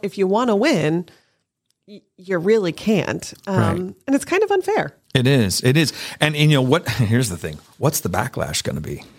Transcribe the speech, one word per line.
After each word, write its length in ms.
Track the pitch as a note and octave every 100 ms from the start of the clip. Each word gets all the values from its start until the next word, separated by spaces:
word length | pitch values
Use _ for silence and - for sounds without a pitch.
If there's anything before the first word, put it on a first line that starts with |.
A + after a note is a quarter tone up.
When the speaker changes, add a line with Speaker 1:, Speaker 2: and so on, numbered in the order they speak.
Speaker 1:
if 120 | G3+ -
you 120 | F#3
wanna 260 | G3+ B3
win, 520 | G3+ C#4 C4 D3+ E3 F#3 - _ _ _ _ _ _ _
y-, 120 | G3+ _ _
you 220 | F#3 F3+
really 340 | F3 A3 F3+
can't." 640 | - - G#3 - - - - -
Um, 80 | F#3
Speaker 2:
Right. 360 | G#2+ F#2+ F#3 - -
Speaker 1:
and 80 | C#4
it's 80 |
kind 180 | - F4+
of 60 | G#4+
unfair. 440 | G4+ F#4+ G#4+ D3 - _
Speaker 2:
It 120 | C3 B2
is. 340 | C#3 G2+ F2
It 120 | B2+ C#3+
is. 160 | D3 - - -
And, 160 | D3+ D3
and 120 | D3+
you 60 | D3
know 40 |
what? 260 | C3 D#3 F3
<laughs> 0 |
Here's 400 | A2+ G2+ A#2 A#2+
the 80 | E2+
thing. 220 | E2 D2+ - -
What's 220 | C#3 -
the 80 | G2
backlash 540 | F2+ B2+ - D2 D2+
gonna 180 | - C#2
be? 220 | D2 C#2+ -